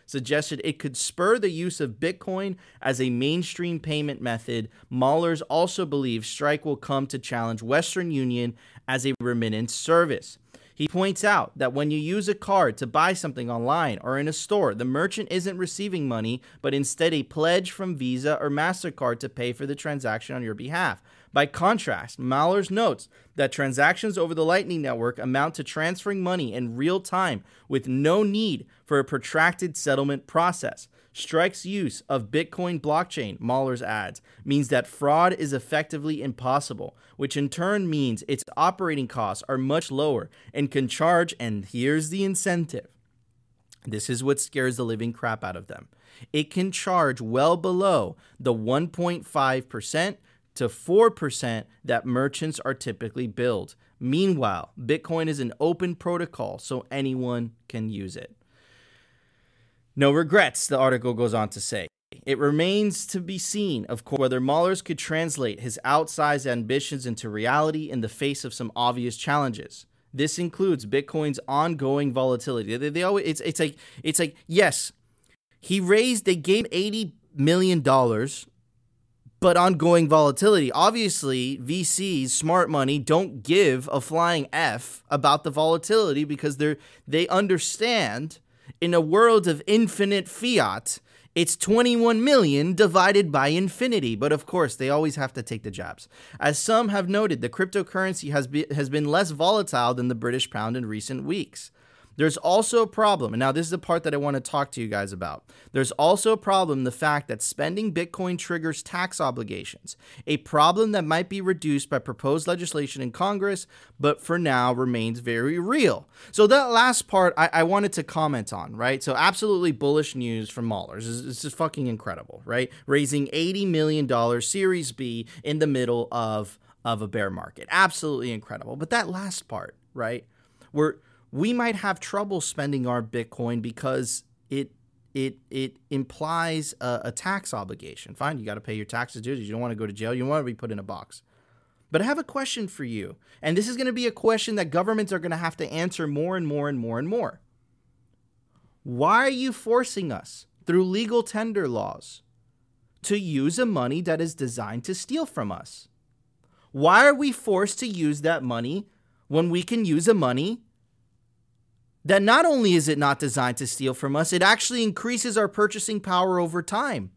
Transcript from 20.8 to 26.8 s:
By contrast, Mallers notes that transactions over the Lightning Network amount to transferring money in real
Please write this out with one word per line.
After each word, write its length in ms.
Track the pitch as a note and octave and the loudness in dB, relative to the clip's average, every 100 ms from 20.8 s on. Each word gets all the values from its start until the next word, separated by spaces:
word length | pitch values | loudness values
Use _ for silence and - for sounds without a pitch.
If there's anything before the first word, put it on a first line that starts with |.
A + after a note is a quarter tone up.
| E3+ G#2 _ _ _ | -2 -4 _ _ _
By 160 | - C#3+ | 0 0
contrast, 720 | - F3 A3+ - F#2+ D2+ - | 2 2 2 0 -6 -6 -8
Mallers 520 | B2+ C3+ D#3+ G3+ F3+ | -2 2 2 2 0
notes 380 | G3 A3+ B2+ - _ _ - | 0 0 0 -8 _ _ -2
that 160 | C#3 | -2
transactions 640 | - C3+ B2+ D3 F3+ G#3+ F#3 | 0 -2 2 2 2 -2 -2
over 180 | E3 | -2
the 120 | D#3+ D#3+ | 0 2
Lightning 360 | F#3 F#3 E3+ | 2 0 -4
Network 360 | C3+ A#2 A#2 A#2+ | -4 -2 -2 -2
amount 360 | B2+ C3 D#3 D#3 | -2 0 0 -2
to 80 | |
transferring 580 | C#3 D3+ D#3+ F3+ G#3 G3 | -8 -4 -2 -2 -4 -2
money 300 | F3+ F3+ B2+ | -2 -2 -2
in 220 | A2 B2 | -4 -6
real 260 | A#2+ | -2